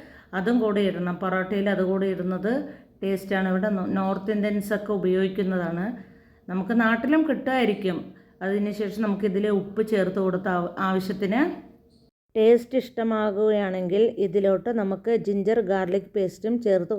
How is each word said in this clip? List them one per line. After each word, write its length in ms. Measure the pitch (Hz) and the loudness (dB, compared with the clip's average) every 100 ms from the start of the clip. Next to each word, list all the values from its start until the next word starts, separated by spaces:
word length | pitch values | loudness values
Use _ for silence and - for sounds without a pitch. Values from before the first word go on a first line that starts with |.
| - - - 185 | -16 -20 -10 -4
അതും 180 | 190 240 | 0 2
കൂടെ 180 | 220 202 196 | 2 2 2
ഇടണം, 300 | 170 180 175 | 0 -4 -4
പൊറോട്ടയിൽ 440 | 190 185 180 208 202 | -2 -2 0 -2 0
അത് 100 | 185 185 | 0 0
കൂടെ 180 | 190 196 | 0 0
ഇടുന്നത് 380 | 180 180 180 196 269 285 - - _ | -2 -4 -4 -2 -2 -4 -14 -20 _
ടേസ്റ്റാണ്. 440 | 190 190 190 190 190 | -4 -2 -2 -2 0
ഇവിടെ 180 | 185 214 196 | 0 0 -2
നോ-, 120 | 190 190 | -2 -2
നോർത്ത് 320 | 190 190 196 208 | -2 -2 -2 -2
ഇന്ത്യൻസൊക്കെ 540 | 208 208 202 202 208 208 | 0 -2 -2 -4 -2 -2
ഉപയോഗിക്കുന്നതാണ്, 840 | 180 185 190 190 185 185 170 170 202 240 - - - _ - | 0 2 0 0 -2 -2 -2 -4 -6 -8 -14 -20 -20 _ -6
നമുക്ക് 240 | 185 185 233 | -4 0 2
നാട്ടിലും 380 | 226 226 262 320 311 | 2 2 2 2 2
കിട്ടുമായിരിക്കും. 680 | 254 254 262 220 202 190 170 - - - - | 0 0 0 2 0 -2 -4 -8 -16 -20 -8
അതിന് 260 | 185 208 208 202 | -4 -2 -2 -2
ശേഷം 220 | 208 190 214 | -4 -2 -2
നമുക്കിതിൽ 380 | 196 208 190 208 202 | 0 0 0 2 0
ഉപ്പ് 240 | - - 220 | 0 -4 0
ചേർത്ത് 300 | 214 180 190 | 2 2 0
കൊടുത്ത് 260 | 190 180 190 | 0 0 0
ആവ-, 180 | 180 175 - 190 | -2 -2 -2 -2
ആവശ്യത്തിന്. 540 | 190 190 190 196 233 339 - - - _ _ _ _ _ 220 | 0 -2 -2 0 0 0 -2 -14 -20 _ _ _ _ _ 4
ടേസ്റ്റ് 420 | 220 233 240 262 | 6 6 4 -4
ഇഷ്ടമാകുകയാണെങ്കിൽ 1200 | 254 - 226 220 214 196 214 208 196 185 180 202 226 233 | -2 -2 -2 0 0 2 2 2 0 -2 0 2 2 2
ഇതിലോട്ട് 460 | 196 190 196 185 214 233 | 0 2 2 2 0 -2
നമുക്ക് 320 | 196 190 220 233 - | -2 -2 0 0 0
ജിഞ്ചർ 320 | 202 196 233 185 | 0 2 2 2
ഗാർലിക് 400 | 196 185 190 190 | 0 0 -2 -2
പേസ്റ്റും 400 | 208 185 - 220 240 | -2 -2 -2 -2 0
ചേർത്ത് 300 | 214 190 175 | 2 2 2